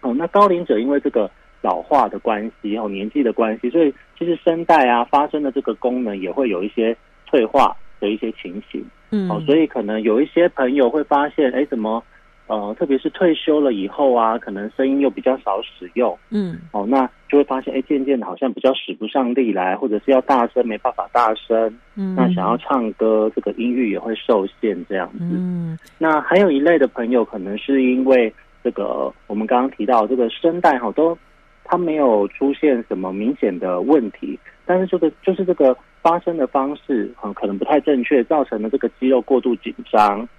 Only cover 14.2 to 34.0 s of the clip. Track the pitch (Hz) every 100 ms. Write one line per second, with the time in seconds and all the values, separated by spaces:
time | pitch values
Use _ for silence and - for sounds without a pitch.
14.2 | 113 113 - 98 104 - 135 139 139 -
15.2 | 131 131 - 98 113 - 90 113 120 -
16.2 | _ 214 185 170 165 104 98 135 131 _
17.2 | _ 143 143 131 - 135 127 147 135 131
18.2 | 104 90 131 113 131 131 - - 107 139
19.2 | 123 123 120 95 92 95 135 107 - 131
20.2 | - 135 117 - 117 104 123 - 98 127
21.2 | 117 107 - 113 113 113 _ - 190 185
22.2 | - 175 98 120 - 135 110 - 110 107
23.2 | 110 - - - 120 123 117 98 117 110
24.2 | - 110 98 _ 113 90 85 95 87 214
25.2 | 170 175 180 175 165 160 - _ 160 156
26.2 | 147 180 202 139 151 165 131 - 117 123
27.2 | 110 104 92 107 - 139 131 127 131 131
28.2 | 113 - _ _ 123 - 101 62 67 -
29.2 | _ 104 107 127 131 - 104 120 107 127
30.2 | 117 - 165 170 175 135 117 98 165 170
31.2 | _ _ _ _ - 180 175 156 135 107
32.2 | 101 - 135 139 156 123 113 98 92 95
33.2 | 110 147 113 90 92 90 107 151